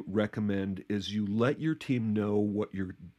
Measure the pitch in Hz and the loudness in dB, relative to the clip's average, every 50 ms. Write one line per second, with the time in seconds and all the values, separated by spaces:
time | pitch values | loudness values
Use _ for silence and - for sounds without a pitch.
0 | - - 95 107 104 104 - 117 107 101 98 98 98 98 95 - - - 104 104 | 2 2 0 0 0 2 0 -2 0 0 0 0 0 -2 -4 -6 -4 -2 -2 -2
1 | 95 98 104 107 104 98 104 113 117 135 147 - 151 160 156 156 - - 127 120 | -2 -2 -2 -2 -2 0 2 2 2 2 2 0 0 -2 -2 -2 0 0 0 2
2 | 110 110 104 107 104 104 104 104 104 104 101 104 104 - - 95 95 90 90 - | 2 2 2 2 2 4 4 4 2 2 0 0 -2 -2 -2 -4 -4 -4 -6 -12
3 | 92 85 - | -16 -20 -16